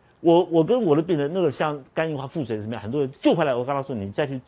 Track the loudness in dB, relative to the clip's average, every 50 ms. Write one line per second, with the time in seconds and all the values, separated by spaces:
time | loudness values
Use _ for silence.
0 | _ _ _ _ 2 4 6 6 4 4 2 2 4 4 2 2 2 4 2 2
1 | 2 2 0 0 0 -2 0 0 0 0 0 0 -2 -4 -4 -6 -10 -8 _ -4
2 | -2 -2 -4 -6 -8 -6 -6 -6 -4 -4 -4 -6 -6 -6 -8 -8 -8 -6 -4 -2
3 | -2 -4 -4 0 2 2 2 4 2 0 0 0 -2 -2 -4 -4 -4 -4 -6 -6
4 | -6 -6 -4 -4 -4 -4 -4 -8 -10